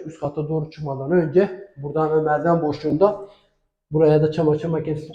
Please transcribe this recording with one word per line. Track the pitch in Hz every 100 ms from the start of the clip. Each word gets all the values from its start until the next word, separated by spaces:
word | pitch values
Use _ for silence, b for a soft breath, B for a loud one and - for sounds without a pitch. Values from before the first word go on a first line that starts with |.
| 156
üst | -
kata | 143 156 151
doğru | 160 156
çıkmadan | - 147 135 139
önce | 180 156 170 196 - - -
burada | 143 147 151
hemen | 156
merdiven | 156 151 165 165
boşluğunda | 151 - 156 147 202 202 B B B B _ _ _
buraya | 151 156 151
da | 156
çamaşır | 170 156 147 165
makinesi | 156 160 147 -